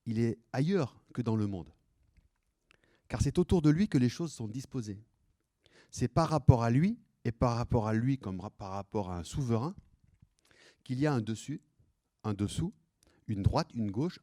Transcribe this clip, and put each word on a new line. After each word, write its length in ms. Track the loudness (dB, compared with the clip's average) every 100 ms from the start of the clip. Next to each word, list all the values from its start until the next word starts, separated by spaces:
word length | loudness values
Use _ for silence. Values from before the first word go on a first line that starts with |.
il 140 | -6 0
est 200 | 0 -2 _
ailleurs 480 | -2 0 0 -2 -6 _
que 80 | -6
dans 140 | 0 0
le 100 | 0
monde. 260 | -4 -10 -18 _ _ _ _ _ _ _ _ _ _ _ _ -8
Car 140 | -2
c'est 160 | 0 2
autour 240 | 2 4
de 80 | 4
lui 180 | 4 4
que 100 | 4
les 100 | 2
choses 240 | 0 -6
sont 160 | -8 -8
disposées. 540 | -8 -10 -8 -8 -10 -14 _ _ _ _ _ _ _ _
C'est 180 | -4 -2
par 200 | 0 0
rapport 340 | 4 6 6
à 60 | 6
lui, 300 | 4 2 0 -10 _
et 80 | -6
par 240 | 0 0 0
rapport 300 | 0 0 0
à 80 |
lui 240 | 0 0 -2
comme 220 | -4 -8
ra-, 100 | -8
par 220 | -12 -10
rapport 380 | -10 -8 -6 -4
à 80 | -6
un 60 |
souverain, 500 | -8 -6 0 0 -2 -8 -18 _ _ _ _ _ _ _ -20 _
qu'il 140 | -8 -2
y 80 | 0
a 80 |
un 80 | 0
dessus, 400 | -2 -6 -8 -12 _ _ _ _ _ _
un 120 | -6
dessous, 400 | -2 -2 -2 -6 -6 _ _ _ _ -8
une 140 | 0
droite, 280 | 0 0 -2
une 180 | -2 -4
gauche, 280 | -2 -4 -6